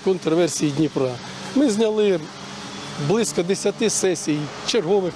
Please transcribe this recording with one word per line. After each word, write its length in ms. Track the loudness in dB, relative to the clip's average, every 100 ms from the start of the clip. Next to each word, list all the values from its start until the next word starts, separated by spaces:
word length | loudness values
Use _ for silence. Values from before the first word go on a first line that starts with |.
контрверсія 680 | 0 0 2 2 2 2 0 2
Дніпра. 340 | 0 2 -2 -2 -10 -12 -2 2
Ми 140 | 4
зняли 500 | 4 2 4 2 2 -2 -14 -14 -14 -12 -12 -10 -4 0
близько 360 | 2 2 0
десяти 460 | -2 0 -2 0 0
сесій, 500 | 2 0 0 -2 -2 -4 -8 -2
чергових, 460 | 0 2 2 0